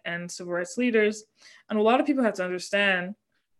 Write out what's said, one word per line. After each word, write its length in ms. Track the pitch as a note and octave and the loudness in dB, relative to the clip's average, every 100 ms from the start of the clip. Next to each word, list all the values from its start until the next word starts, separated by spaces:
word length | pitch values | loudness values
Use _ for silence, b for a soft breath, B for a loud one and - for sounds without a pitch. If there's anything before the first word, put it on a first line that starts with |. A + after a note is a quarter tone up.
and 260 | F3 F3 F3 | -10 -8 -10
civil 220 | - F3+ | -12 -6
rights 240 | F3 F3 - | -6 -4 -2
leaders. 480 | B3 A3 G#3+ G#3+ - _ b b - | 2 4 2 0 -14 _ b b -6
And 80 | A3 | 2
a 40 | |
lot 160 | A3 C4 | 4 4
of 80 | D4 | 2
people 180 | C4+ | 2
have 100 | A3+ | 0
to 100 | - | 0
understand 720 | F3+ F3+ - G3+ G3+ F3+ F3+ - _ _ _ | -4 -4 -2 0 2 0 -2 -12 _ _ _